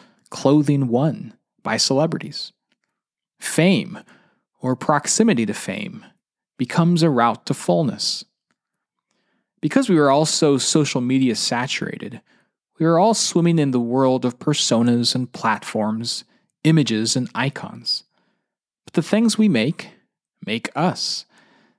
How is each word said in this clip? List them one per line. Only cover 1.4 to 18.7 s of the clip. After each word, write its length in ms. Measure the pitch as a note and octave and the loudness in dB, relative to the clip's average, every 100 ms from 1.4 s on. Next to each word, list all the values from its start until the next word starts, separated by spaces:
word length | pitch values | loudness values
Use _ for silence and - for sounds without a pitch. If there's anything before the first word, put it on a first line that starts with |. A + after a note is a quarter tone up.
| _ _ | _ _
by 160 | - A2 | -6 -2
celebrities. 720 | - C3+ D#3+ D#3+ C#3+ - - _ _ _ _ _ _ _ _ _ | 0 2 0 -2 -8 -12 -14 _ _ _ _ _ _ _ _ _
Fame, 600 | - - F3 D#3 D2+ - - _ _ _ _ _ | -4 2 4 2 0 -12 -18 _ _ _ _ _
or 160 | B2+ B2+ | -4 -2
proximity 720 | - D3 - - A3 B2+ G#2+ | 0 0 0 2 2 2 -2
to 80 | |
fame, 500 | G#2 - G2+ - - - _ _ _ _ - | -4 -8 -8 -10 -14 -20 _ _ _ _ -8
becomes 440 | B2+ - E3 F3 | -2 2 4 4
a 60 | E3 | 4
route 380 | B2 A#2 A2 - | 4 2 0 -4
to 80 | |
fullness. 720 | D3 - F3 C#3 - - - - _ _ _ _ _ _ _ _ _ _ _ _ _ | -4 0 0 0 -2 -6 -6 -12 _ _ _ _ _ _ _ _ _ _ _ _ _
Because 260 | D#3+ - - | -4 -4 0
we 80 | E3 | 2
are 140 | C#3+ | 2
all 160 | C#3 D#3 | 2 0
so 320 | - D3+ C#3 | 0 0 0
social 420 | - D#3 C#3 C3+ | 0 0 0 -2
media 340 | B2 C3 C3 | -2 0 0
saturated, 840 | G#2+ - A#2 C3 - - - - - - _ _ _ _ _ | -2 -4 -4 -4 -6 -8 -10 -14 -14 -20 _ _ _ _ _
we 60 | |
are 140 | E3 E3 | 2 4
all 160 | G#3+ | 4
swimming 440 | G#3+ - F3 E3+ E3 | 2 0 2 2 4
in 120 | C#3 | 2
the 100 | B2+ | 0
world 460 | A#2 B2+ C3 B2+ B2 | 0 2 2 2 0
of 120 | - | -2
personas 760 | - D3 - A#2 A#2+ A#2+ A2+ | -2 -2 2 2 4 2 0
and 180 | B2+ B2 | -2 -6
platforms, 920 | - A2+ G#2+ - A2+ G#2+ A2+ A#2 - - _ _ _ | -4 -4 -4 -4 -4 -4 -4 -6 -10 -12 _ _ _
images 540 | D#3 D#3+ C3+ A2 A2+ C3 | 2 4 2 0 -2 -2
and 140 | B2 | -4
icons. 680 | A2 C3+ - - A#2 - - - _ _ _ _ _ _ | -4 -4 -6 -12 -12 -6 -6 -8 _ _ _ _ _ _